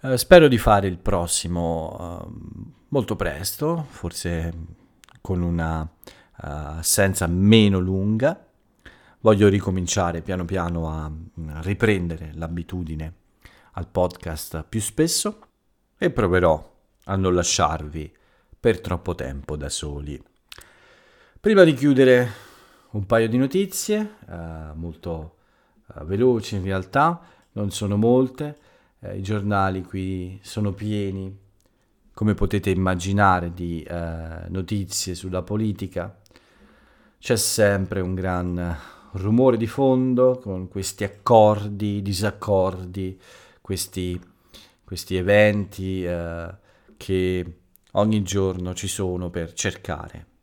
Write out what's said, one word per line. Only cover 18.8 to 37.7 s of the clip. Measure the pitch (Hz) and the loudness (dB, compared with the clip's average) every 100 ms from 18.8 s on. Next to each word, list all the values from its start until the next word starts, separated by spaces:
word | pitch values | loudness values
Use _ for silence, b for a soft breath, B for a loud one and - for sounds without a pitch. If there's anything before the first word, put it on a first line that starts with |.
troppo | - 85 - | -2 -4 -4
tempo | 85 65 69 69 76 | -6 -6 -10 -8 -8
da | 69 | -6
soli. | - 76 71 73 71 _ _ _ B B B B B B B B B | -8 -8 -8 -10 -12 _ _ _ B B B B B B B B B
Prima | 208 208 | 2 8
di | 170 | 8
chiudere | 135 143 131 131 123 123 107 B B B B B | 8 4 6 8 6 4 -6 B B B B B
un | 104 98 | -8 0
paio | 113 113 | 2 2
di | 120 | 0
notizie, | 135 175 196 - - 214 214 214 - | 0 0 -2 -4 -4 -4 -4 -10 -16
eh, | - 117 80 78 | -12 -10 -12 -12
molto, | 78 85 80 - 82 80 _ _ _ _ _ _ | -10 -10 -10 -8 -8 -10 _ _ _ _ _ _
eh, | - | -16
veloci | 78 98 127 117 104 101 | -6 2 2 2 -2 -6
in | |
realtà, | 92 95 92 139 156 170 b b b | -2 -4 -2 2 2 0 b b b
non | - 101 | -8 -6
sono | - 104 104 | -4 -2 2
molte. | 113 123 131 - 147 151 b b b _ | 4 4 2 -4 -12 -12 b b b _
Eh, | 101 98 | -12 -10
i | |
giornali | 98 107 101 101 95 95 | -4 -4 0 0 0 -2
qui | 87 95 95 95 92 95 | -6 -8 -6 -6 -8 -14
sono | - - 104 | -12 -4 -4
pieni, | 95 107 107 101 98 95 95 _ _ _ _ _ _ _ | -4 -4 -4 -4 -6 -10 -12 _ _ _ _ _ _ _
come | - 107 | -2 0
potete | 101 - 104 101 | 2 0 0 0
immaginare, | 92 95 92 92 98 101 90 87 | 0 0 0 0 4 4 4 0
di, | 90 87 82 | -8 -8 -8
eh, | 76 85 85 82 82 82 85 | -8 -8 -6 -8 -10 -12 -8
notizie | 90 87 104 95 - - | -8 -4 -4 -4 -6 -6
sulla | 87 95 92 | -8 -6 -6
politica. | 87 107 110 104 95 - 87 - _ b b b b b b b b b | -4 -2 -2 -4 -6 -8 -8 -12 _ b b b b b b b b b
C'è | - 113 | -2 0
sempre | - - 104 | 0 4 4